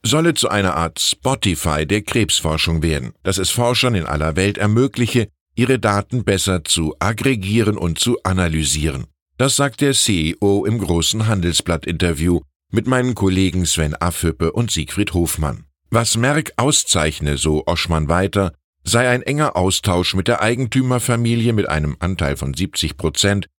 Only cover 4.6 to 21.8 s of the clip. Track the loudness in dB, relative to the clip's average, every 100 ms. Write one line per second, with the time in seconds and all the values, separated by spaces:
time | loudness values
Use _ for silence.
4.6 | 2 2 2 0 0 0 -2 _ _ -2
5.6 | 2 2 2 0 0 -4 0 0 0 -2
6.6 | -2 -2 -2 -2 -2 0 0 0 0 2
7.6 | 2 0 -2 0 0 0 0 0 0 0
8.6 | -2 0 -2 -4 -10 _ _ -2 0 2
9.6 | 0 2 2 2 2 2 0 0 2 2
10.6 | 0 -2 0 0 0 0 0 0 0 -2
11.6 | -2 -4 -2 -2 -2 0 0 0 -2 _
12.6 | _ -4 0 0 0 0 0 2 2 0
13.6 | 0 0 -2 -2 -4 0 -2 0 -2 -2
14.6 | -2 -4 -4 -4 -2 0 -2 -2 -4 -4
15.6 | -14 _ _ 0 0 0 2 0 -2 -2
16.6 | 0 0 0 0 0 -2 -2 0 0 0
17.6 | 0 -4 0 -2 2 0 0 0 -2 -4
18.6 | _ _ -2 2 2 0 0 -2 0 2
19.6 | 0 0 0 0 0 0 0 2 0 0
20.6 | 0 0 2 0 0 0 2 2 2 2
21.6 | 0 0